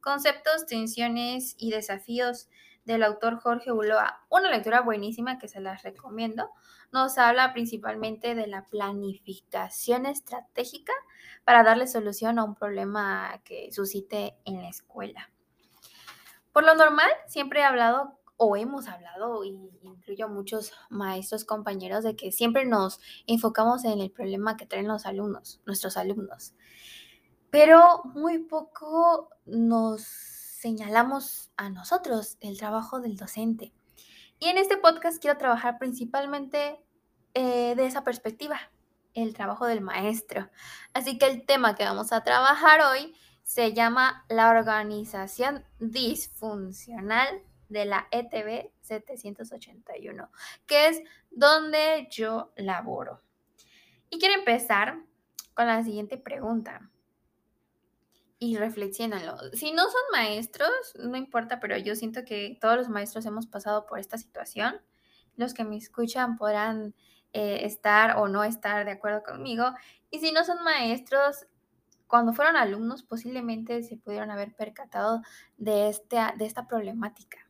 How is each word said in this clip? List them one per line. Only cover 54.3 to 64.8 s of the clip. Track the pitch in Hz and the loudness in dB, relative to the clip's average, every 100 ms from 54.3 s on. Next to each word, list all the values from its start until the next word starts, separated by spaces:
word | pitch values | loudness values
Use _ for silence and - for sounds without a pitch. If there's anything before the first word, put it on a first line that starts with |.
empezar | 392 392 233 254 208 220 330 - _ _ - - | 2 2 0 2 0 0 -4 -16 _ _ -20 -16
con | - 233 | -2 0
la | 226 | 0
siguiente | 226 208 208 254 | -2 -6 -8 -12
pregunta. | - - 220 233 220 - 196 _ _ _ _ _ _ _ _ _ _ _ _ _ _ _ | -12 -10 -4 -4 -6 -16 -20 _ _ _ _ _ _ _ _ _ _ _ _ _ _ _
Y | 240 220 | -4 -2
reflexiónalo. | 220 220 202 196 226 202 165 - - | -4 -4 -8 -6 -6 -6 -8 -12 -12
Si | 226 302 | -8 -4
no | 320 | 2
son | 381 494 554 | 2 2 0
maestros, | 339 220 214 233 - 302 508 480 - | 0 0 -2 -8 -2 0 0 -6 -12
no | 240 254 | -10 -8
importa, | 269 240 226 240 | -4 -6 -4 -8
pero | 208 202 | -4 -6
yo | 196 214 | -4 -6
siento | 226 233 247 | -8 -10 -10
que | 208 202 - | -8 -10 -4
todos | 220 233 | 0 2
los | 247 | 0
maestros | 208 208 226 | -6 -6 -10
hemos | 220 214 226 | -10 -10 -10
pasado | 202 208 214 208 | -10 -4 -4 -4
por | 196 | -12
esta | 196 226 | -10 -14
situación. | - - - - 220 415 | -14 -16 -14 -4 -4 -6